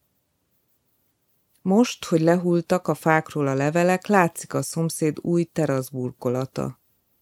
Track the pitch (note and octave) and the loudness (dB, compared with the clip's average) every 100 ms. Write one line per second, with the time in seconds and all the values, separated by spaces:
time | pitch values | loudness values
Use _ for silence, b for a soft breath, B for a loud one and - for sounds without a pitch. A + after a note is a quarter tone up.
0 | _ _ _ _ _ _ _ _ _ _ | _ _ _ _ _ _ _ _ _ _
1 | _ _ _ _ _ _ F#3 G3 B3 - | _ _ _ _ _ _ 0 2 2 0
2 | - E3+ D#3+ F3+ F3 E3+ E3 F3+ - D3+ | -2 2 4 2 2 0 0 -2 -2 -2
3 | E3 D#3 D#3 D3+ C#3 C3+ C#3+ E3 F3 F#3 | 2 2 0 -2 -2 0 0 2 2 0
4 | - G3+ E3+ - - C#3 C3+ - E3 - | 2 2 2 0 -8 -6 -4 -4 -4 -2
5 | D#3 D3 - E3+ E3+ - D3 C3+ B2+ C3 | -4 -2 -2 -2 -2 -2 -2 -2 -4 -8
6 | B2 - B2+ B2+ C3+ - C3+ B2+ _ _ | -8 -6 -4 -4 -4 -6 -8 -8 _ _
7 | _ _ | _ _